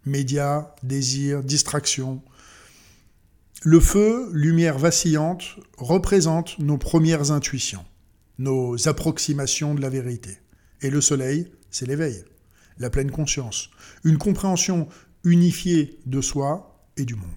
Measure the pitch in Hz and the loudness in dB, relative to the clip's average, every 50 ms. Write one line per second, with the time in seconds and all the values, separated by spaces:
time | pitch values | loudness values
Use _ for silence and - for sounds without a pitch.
0 | _ 139 139 139 139 127 143 143 143 143 143 151 147 - - - - 127 135 139 | _ -2 -2 -2 -2 -2 -2 -2 0 0 -2 -2 -4 -8 -16 -12 -6 -4 -4 -2
1 | 135 127 131 139 139 143 143 143 135 135 147 143 - - - 147 143 - - 135 | -2 -2 -2 -2 -2 -2 -2 -2 -4 -2 -2 -2 -2 0 -2 -2 -2 -2 -4 -4
2 | 131 131 131 131 - - _ - - - - - - - _ - _ - _ _ | -6 -8 -8 -10 -14 -20 _ -20 -20 -20 -20 -20 -20 -20 _ -20 _ -20 _ _
3 | _ _ _ _ _ _ _ _ _ _ _ - - 156 160 165 - - - 202 | _ _ _ _ _ _ _ _ _ _ _ -4 4 6 8 8 8 8 6 4
4 | 208 220 226 247 262 208 170 151 147 160 165 165 170 165 143 131 143 170 160 - | 4 4 2 0 -2 -4 -2 0 2 2 4 4 2 2 2 2 2 2 2 2
5 | - 170 156 151 151 165 185 175 - - - - - _ _ - 127 120 170 190 | 2 2 2 2 0 -2 -4 -6 -10 -16 -18 -20 -20 _ _ -12 -2 0 0 2
6 | 185 - 202 196 156 165 160 165 160 - - - 147 143 147 135 - - - 165 | 2 4 4 4 4 2 0 0 -2 -6 -6 -4 -2 0 0 0 -2 2 4 4
7 | 160 160 165 151 143 139 147 147 - - - 127 - - - 90 85 - _ _ | 4 4 4 2 2 0 0 0 -2 -4 -6 -4 -6 -6 -8 -10 -16 -20 _ _
8 | _ _ _ _ _ _ _ - 131 135 135 131 123 123 120 117 - 156 147 - | _ _ _ _ _ _ _ -6 -4 -2 0 0 -2 -2 -2 -2 0 0 -2 0
9 | - 160 156 - - - 147 143 139 131 - - 156 147 147 143 135 131 131 135 | -2 -4 -2 -2 -4 -4 -2 -2 -2 -4 -4 -2 -2 -2 -2 -2 -2 -4 -4 -4
10 | 123 123 120 120 - 92 98 _ _ _ _ _ _ _ _ _ - 135 139 147 | -6 -6 -8 -10 -12 -16 -20 _ _ _ _ _ _ _ _ _ -6 -2 0 0
11 | 139 - 147 135 131 131 143 160 175 - - _ _ _ - - 127 123 139 147 | 2 2 0 0 -2 -2 -2 -4 -4 -6 -14 _ _ _ -10 -10 -6 -6 -4 -4
12 | 160 147 113 92 87 _ _ _ _ _ _ _ _ _ _ - 123 120 - 143 | -4 -6 -6 -10 -16 _ _ _ _ _ _ _ _ _ _ -10 -8 -2 -2 -2
13 | 135 143 147 156 151 143 - 143 127 113 98 - - - _ _ - - - - | -2 -2 -4 -4 -4 -4 -4 -6 -6 -8 -8 -10 -10 -12 _ _ -20 -20 -20 -2
14 | - 160 160 147 - 208 190 - - 190 185 165 - - 180 170 151 - - - | 2 2 2 4 2 0 -2 0 0 0 0 0 0 0 0 -2 -2 -4 -10 -20
15 | _ _ _ _ - 175 170 175 175 175 175 - - 185 175 160 147 - - - | _ _ _ _ 2 4 6 6 6 4 2 0 -2 2 2 2 2 0 -8 -14
16 | - 127 131 139 131 - - 143 139 139 156 196 - - _ _ _ _ _ - | -8 -4 -4 -2 -2 -2 -2 -2 -2 -2 -4 -6 -8 -18 _ _ _ _ _ -8
17 | 139 120 117 104 92 85 82 | -6 -6 -6 -10 -10 -12 -14